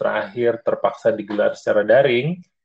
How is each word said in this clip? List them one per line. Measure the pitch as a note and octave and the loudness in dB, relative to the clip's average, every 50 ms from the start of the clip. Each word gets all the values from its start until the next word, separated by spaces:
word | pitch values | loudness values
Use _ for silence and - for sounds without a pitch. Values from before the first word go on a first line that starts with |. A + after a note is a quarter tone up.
terakhir | G#2 G#2 G#2+ G#2+ G#2+ G2 G2 B2 A#2 A#2+ A2+ - - | -4 -2 -2 -4 -6 -6 -6 -2 -2 -2 -2 -2 -2
terpaksa | A2 G#2 - - G2 - - - A2+ G#2 | -4 -2 0 -2 -2 -4 0 -2 -2 -2
digelar | G#2 G2+ G2+ G#2 G#2 - - - | -2 -4 -4 -2 0 0 0 -2
secara | - - A#2 G#2 G#2 G#2 | -4 -4 -2 0 0 2
daring | G#2+ A#2 C3+ C#3 B2+ A#2+ A#2+ C3+ E3 F3+ - - _ _ _ | 4 4 4 6 4 2 0 -2 -2 -6 -8 -12 _ _ _